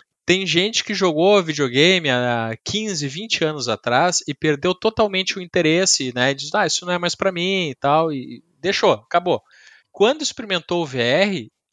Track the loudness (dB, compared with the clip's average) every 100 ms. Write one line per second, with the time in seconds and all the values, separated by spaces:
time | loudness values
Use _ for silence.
0 | -20 _ 0 2 2 0 0 -2 -4 -2
1 | 0 4 4 4 2 -2 0 4 4 4
2 | 2 0 0 0 -2 -6 -6 -6 -4 -4
3 | -6 -8 -6 -2 -2 -2 -4 -4 0 2
4 | 2 0 -4 -4 -2 0 -2 -2 -2 0
5 | 0 0 -4 -6 -4 0 2 2 2 0
6 | -2 0 0 0 -2 -2 0 -2 -4 -4
7 | -4 -2 -2 -2 -2 -2 -4 -2 0 2
8 | 0 -4 -10 -16 -20 _ -4 2 2 2
9 | 0 -2 0 -2 -4 _ -20 -20 _ 0
10 | 2 2 -4 -8 -6 -6 -2 -4 -2 -2
11 | 2 2 2 -2 -8 _ _